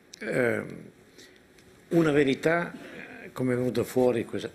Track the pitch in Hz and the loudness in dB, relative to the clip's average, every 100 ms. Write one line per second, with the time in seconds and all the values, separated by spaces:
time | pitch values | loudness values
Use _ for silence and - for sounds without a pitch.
0 | _ - 214 151 123 107 98 - - - | _ -12 -4 0 0 0 -4 -12 -16 -20
1 | - - - - - - - - - 170 | -20 -20 -20 -20 -20 -20 -20 -20 0 2
2 | 156 143 139 135 160 170 170 - - - | 4 4 4 2 2 0 -2 -10 -16 -16
3 | - - - - 127 123 127 117 107 131 | -16 -16 -14 -4 0 0 0 0 0 4
4 | 127 120 - 101 95 | 4 2 -2 -6 -8